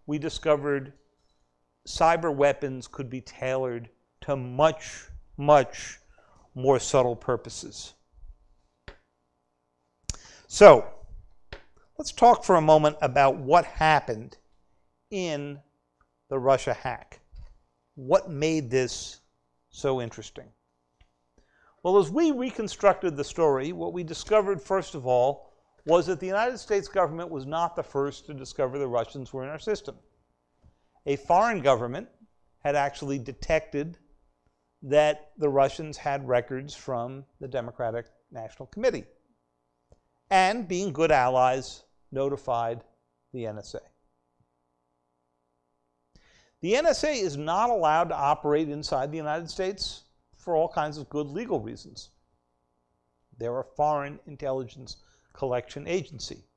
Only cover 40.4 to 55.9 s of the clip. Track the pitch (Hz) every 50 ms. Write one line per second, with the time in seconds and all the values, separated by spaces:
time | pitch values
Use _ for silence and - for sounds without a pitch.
40.4 | 185 185 214 247 214 165 190 175 196 196 131 156 165 160 156 135 123 127 131 127
41.4 | 127 127 131 135 127 - - - _ _ _ _ _ - 135 135 135 139 139 131
42.4 | - - 123 117 117 117 120 120 - _ _ _ _ _ _ _ _ _ - 127
43.4 | 113 110 104 104 98 - - - - _ _ _ _ _ _ _ _ _ _ _
44.4 | _ _ _ _ _ _ _ _ _ _ _ _ _ _ _ _ _ _ _ _
45.4 | _ _ _ _ _ _ _ _ _ _ _ _ _ _ _ _ _ _ _ _
46.4 | _ _ _ _ - 175 220 277 320 330 269 - - 311 294 247 190 175 139 143
47.4 | 151 156 170 196 226 240 233 202 165 151 156 165 175 165 160 151 143 143 147 -
48.4 | - 147 147 156 160 147 147 151 151 - - 131 135 147 151 160 151 151 151 165
49.4 | 170 160 - - 185 185 202 196 - - - - _ _ _ _ _ _ _ _
50.4 | - 180 170 156 165 - - 170 151 156 147 156 135 - - 147 151 139 139 190
51.4 | 240 240 196 131 104 110 120 123 - - 120 - - - _ _ _ _ _ _
52.4 | _ _ _ _ _ _ _ _ _ _ _ _ _ _ _ _ _ _ _ 120
53.4 | 117 117 120 131 - - _ - 147 151 151 143 143 143 147 - - - 143 -
54.4 | 151 135 131 131 131 113 - 131 131 - - - _ _ _ _ _ _ - -
55.4 | 139 131 123 123 - - - 147 143 -